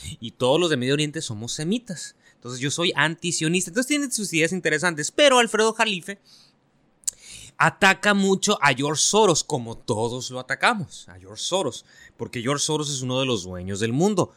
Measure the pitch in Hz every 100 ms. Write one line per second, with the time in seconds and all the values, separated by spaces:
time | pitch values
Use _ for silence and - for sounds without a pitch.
0 | - - 113 - 123 156 175 139 127 143
1 | 147 156 - 107 117 - 156 240 - 160
2 | - - _ _ 120 127 139 147 170 143
3 | 151 165 175 - 156 180 180 190 254 294
4 | 285 - 196 165 165 185 160 151 175 151
5 | 151 - 294 254 233 214 220 220 220 190
6 | 156 196 _ - _ _ _ _ _ _
7 | - - - - - - 160 - 196 190
8 | 208 202 196 196 - 208 143 123 143 151
9 | - 202 208 156 - 143 117 110 - 107
10 | 117 127 123 123 - 135 202 220 135 -
11 | - 90 95 110 - 180 151 - - -
12 | - - 120 123 117 143 - 151 143 139
13 | 127 127 135 113 90 90 92 98 113 127
14 | 196 190 127